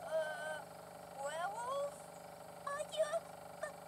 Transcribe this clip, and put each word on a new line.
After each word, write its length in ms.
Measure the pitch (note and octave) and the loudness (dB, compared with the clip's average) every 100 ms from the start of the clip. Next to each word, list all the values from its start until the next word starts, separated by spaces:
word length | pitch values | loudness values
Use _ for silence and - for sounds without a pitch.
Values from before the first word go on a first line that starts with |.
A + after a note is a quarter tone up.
Uh, 560 | C4+ D#4+ D#4 D#4 D4+ D#4 - - - - - C4 | 4 4 4 2 0 -2 -4 -10 -10 -10 -10 -2
werewolf? 800 | C#4 D#4 F4 G#4 A#4+ C#5 C#5+ D5 - - - - - - - | 0 2 0 2 2 4 2 0 -10 -10 -10 -10 -10 -6 -2
Are 200 | C#5+ D5+ | 0 0
you 120 | D5+ D5+ | 4 6
a 40 | E5 - - - - D5+ | 6 0 -8 -8 -4 -4
m- 80 | C#5 | -4